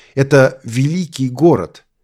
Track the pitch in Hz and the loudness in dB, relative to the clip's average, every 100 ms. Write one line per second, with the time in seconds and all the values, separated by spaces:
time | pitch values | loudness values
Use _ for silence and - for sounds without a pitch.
0 | _ 135 139 143 131 - 117 117 139 175 | _ -4 2 4 2 0 -8 -4 -2 -2
1 | 175 - 131 127 170 117 80 - _ _ | -6 -6 -6 0 2 2 -2 -14 _ _